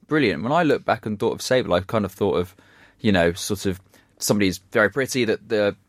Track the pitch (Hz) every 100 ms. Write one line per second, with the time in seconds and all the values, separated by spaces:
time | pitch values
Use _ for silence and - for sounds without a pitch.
0 | _ 151 120 73 110 156 165 117 - 110
1 | 113 104 117 - - 127 85 87 92 117
2 | 98 - 101 76 92 - _ _ - _
3 | 110 95 85 90 - 101 101 92 _ _
4 | _ _ - 107 98 90 - 117 104 139
5 | 127 131 113 101 - 110 101 98